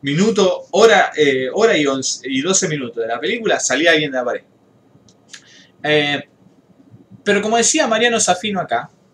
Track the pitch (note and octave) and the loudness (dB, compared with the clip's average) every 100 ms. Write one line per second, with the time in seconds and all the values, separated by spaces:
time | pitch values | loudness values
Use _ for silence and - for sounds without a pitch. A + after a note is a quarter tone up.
0 | C#3 D3+ G#3+ G#3 F#3+ F3 - F3+ A3+ G3+ | -2 0 2 2 2 0 -4 4 6 6
1 | - - D3 C3 B2+ B2+ D3+ F3 D3 C3+ | 2 2 2 2 -2 0 2 2 0 -2
2 | C3 - C3 C3+ D3+ F#3+ F3+ D3+ B2 A2+ | -4 -8 -6 -4 -2 -2 -2 -4 -8 -8
3 | A2+ A#2+ D3+ A#3 G#3+ C#3+ - C3 E3+ D#3+ | -6 -4 -4 -4 -2 -2 -2 0 2 2
4 | D3+ C3 B2 - _ _ _ _ _ _ | 0 -4 -4 -6 _ _ _ _ _ _
5 | _ _ _ - _ - _ _ D3+ D3+ | _ _ _ -20 _ -20 _ _ 0 0
6 | D3 C#3+ - _ _ _ _ _ _ - | 2 -4 -8 _ _ _ _ _ _ -20
7 | _ - - G3+ G#3+ A#3 A3+ D#4 B3+ A3 | _ -10 0 0 2 0 2 0 0 0
8 | A#3+ A3+ - F3+ G#3+ G3 - A#2 D#3+ _ | 0 0 0 -2 -2 -6 -4 -4 -6 _
9 | _ | _